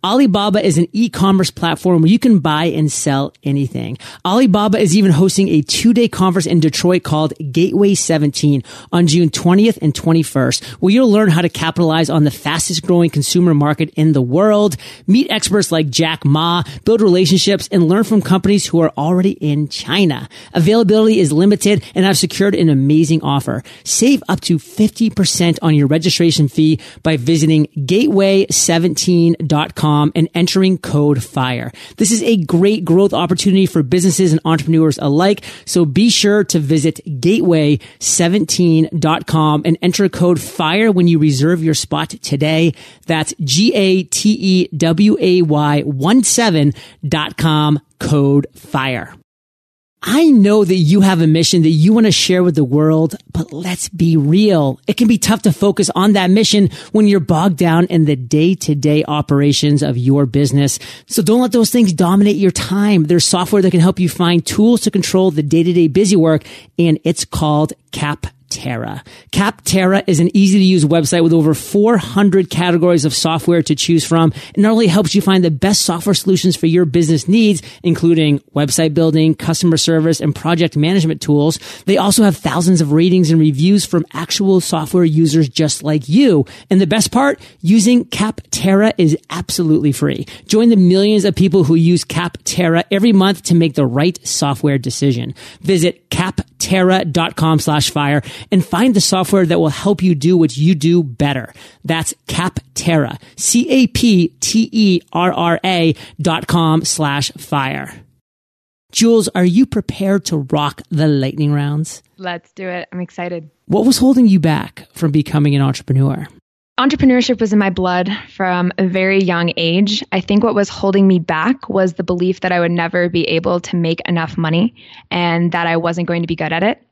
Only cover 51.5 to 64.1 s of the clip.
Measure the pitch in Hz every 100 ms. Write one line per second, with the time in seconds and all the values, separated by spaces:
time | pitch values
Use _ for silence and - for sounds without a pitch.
51.5 | 180 156 156 175 220 220 - - 180 180
52.5 | 151 131 143 156 156 160 - _ 170 160
53.5 | 147 180 180 - 175 165 160 143 175 208
54.5 | 175 139 127 - - 226 226 - 220 208
55.5 | 151 202 - 196 - 196 202 180 202 208
56.5 | 208 185 - - 214 208 202 139 160 190
57.5 | 156 175 165 175 170 151 139 123 151 170
58.5 | 190 - 147 147 151 147 151 147 143 143
59.5 | 139 147 147 143 120 123 139 139 139 143
60.5 | 139 143 - - - _ - 170 233 254
61.5 | 240 226 247 214 160 175 196 202 202 190
62.5 | - - 190 208 196 151 175 - 180 180
63.5 | 208 185 175 175 185 180